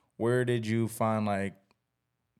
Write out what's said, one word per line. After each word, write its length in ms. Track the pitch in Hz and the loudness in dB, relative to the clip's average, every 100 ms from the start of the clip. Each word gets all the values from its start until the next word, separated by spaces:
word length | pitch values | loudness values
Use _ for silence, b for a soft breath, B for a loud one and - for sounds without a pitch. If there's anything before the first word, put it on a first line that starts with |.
| b - | b -4
where 260 | 113 127 | 0 2
did 220 | 123 120 110 | 2 0 0
you 220 | 113 113 | 0 0
find, 400 | - 113 110 107 | 0 0 0 0
like, 260 | 101 98 - _ _ _ _ _ _ _ | -2 -4 -8 _ _ _ _ _ _ _